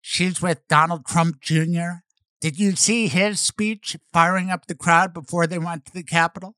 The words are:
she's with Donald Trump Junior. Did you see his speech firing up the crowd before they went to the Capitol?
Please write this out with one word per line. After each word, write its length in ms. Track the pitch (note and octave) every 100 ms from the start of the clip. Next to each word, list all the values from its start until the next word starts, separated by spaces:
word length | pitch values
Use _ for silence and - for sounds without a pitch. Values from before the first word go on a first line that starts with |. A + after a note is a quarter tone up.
she's 400 | - - F#3 E3+
with 260 | F3 D#3+ -
Donald 380 | D3+ E3 E3 -
Trump 360 | E3+ E3 C3
Junior. 600 | - D#3 D#3+ E3+ E3+ F3 _ _ _ -
Did 180 | D#3+ D3+
you 140 | -
see 360 | - - A#3+ G#3
his 320 | F3+ G#3 G#3
speech 580 | - - G#3+ G#3+ - D#3+ _
firing 380 | E3+ E3+ F#3 F#3
up 160 | F3+ -
the 100 | D#3+
crowd 380 | F3 E3+ F#3+
before 320 | E3+ C#3 F3 E3
they 140 | F3
went 260 | E3+ E3 -
to 80 |
the 100 | F3+
Capitol? 520 | D3+ E3+ E3 - F#3